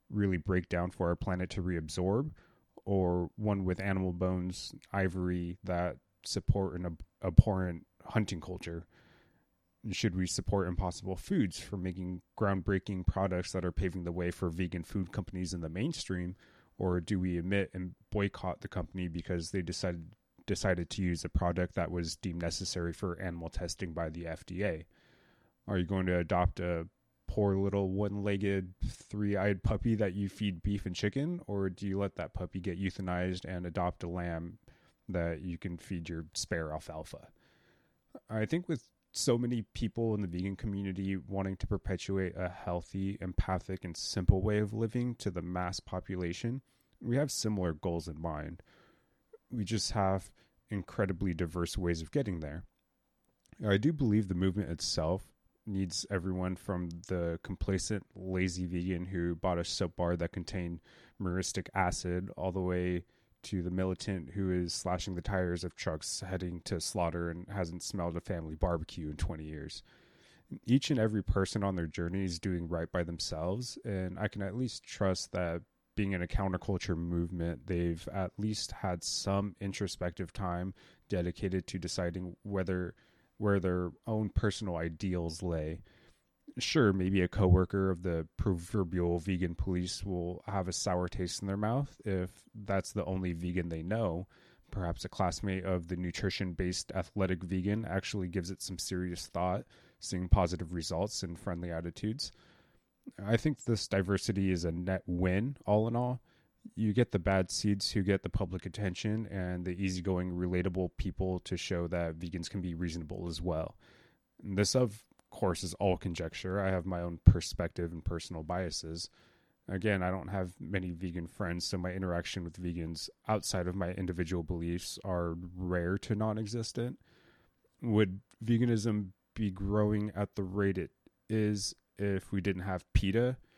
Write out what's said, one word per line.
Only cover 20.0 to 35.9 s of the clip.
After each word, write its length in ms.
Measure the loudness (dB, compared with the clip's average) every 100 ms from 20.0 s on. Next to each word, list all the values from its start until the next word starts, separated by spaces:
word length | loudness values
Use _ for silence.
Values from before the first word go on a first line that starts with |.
| -8 -18 _ _ -6
decided 440 | 0 2 0 0
to 120 | -2
use 220 | 0 0
a 40 | 0
product 460 | 2 2 2 0
that 160 | -2 -2
was 260 | -2 -4 -4
deemed 260 | -6 -2
necessary 500 | -2 -2 -4 -2 -2
for 280 | -2 -4 -4
animal 280 | -6 -6 -6
testing 420 | -4 -4 -4 -6
by 160 | -4 -4
the 180 | -4 -6
F 200 | -8 -8
D 180 | -2
A? 200 | -2 -2 -8 _ _ _ _ _ _ _ 0
Are 100 | 2
you 60 |
going 220 | 2 2 4
to 120 | 2
adopt 420 | 4 4 4 2
a 280 | -2 -2 -4 -12 _ _ -4
poor 280 | 2 4 4
little 340 | 2 2 2
one-legged, 840 | 0 0 0 0 0 2 0 -2 -4
three-eyed 800 | -4 -4 -8 -2 0 2 2 4
puppy 320 | 2 2 2
that 200 | 4 2
you 140 | 0 -2
feed 340 | 0 -2 0
beef 240 | 0 0 -2
and 100 | -2
chicken? 440 | 0 0 -2 -4 -4
Or 220 | -2 0
do 180 | -2 -2
you 120 | 0
let 180 | 0 -2
that 180 | -6
puppy 260 | -6 -6 -4
get 200 | -4 -2
euthanized 640 | -2 -2 -2 0 0 -2
and 220 | -4 -6 -4
adopt 360 | 0 0 -2
a 60 | -4
lamb 500 | -4 -2 -4 -6 -10 -20 -20 _ _ -4
that 340 | -2 0 -2
you 160 | -4 -6
can 180 | -6 -8
feed 320 | -6